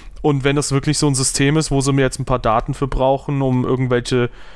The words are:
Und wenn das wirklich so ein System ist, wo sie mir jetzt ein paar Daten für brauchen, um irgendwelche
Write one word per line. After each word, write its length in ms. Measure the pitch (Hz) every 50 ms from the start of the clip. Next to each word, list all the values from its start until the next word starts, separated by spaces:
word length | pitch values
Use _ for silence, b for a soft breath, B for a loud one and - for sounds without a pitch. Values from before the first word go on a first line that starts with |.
| B B B - -
Und 200 | 151 143 135 127
wenn 120 | 139 139 147
das 160 | 143 - 135
wirklich 240 | 135 - 151 143 -
so 100 | 151 147
ein 80 | 139
System 400 | 131 131 - - - 139 143 151
ist, 160 | 156 147 -
wo 80 | 139 139
sie 140 | 131 139 135
mir 80 | 139
jetzt 180 | 135 127 - -
ein 60 | 123
paar 140 | - 131 120
Daten 340 | - 117 107 120 - - 135
für 140 | - 143 135
brauchen, 540 | - - 131 135 135 135 - - 143 139 135
um 200 | 131 127 127 123
irgendwelche 640 | - 135 127 131 123 123 120 120 - 131 123 120 120 B B B B B